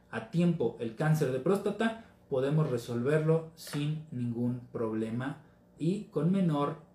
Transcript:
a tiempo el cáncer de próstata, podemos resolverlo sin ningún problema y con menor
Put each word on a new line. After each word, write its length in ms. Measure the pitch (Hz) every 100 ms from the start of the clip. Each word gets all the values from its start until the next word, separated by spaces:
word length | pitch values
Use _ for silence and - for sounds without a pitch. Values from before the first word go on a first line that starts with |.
| -
a 180 | 117 -
tiempo 480 | 165 175 160 117 -
el 160 | 117 -
cáncer 360 | 156 151 127
de 80 | 131
próstata, 680 | 170 202 208 196 226 220 - - -
podemos 400 | 127 135 156 135
resolverlo 840 | 120 - 120 127 156 156 160 160 -
sin 500 | - 147 147 156 -
ningún 500 | 123 120 117 123 123 -
problema 680 | 120 113 110 110 117 135 - - - _ -
y 280 | 156 208 -
con 260 | 156 165
menor 460 | 196 175 147 143 160 -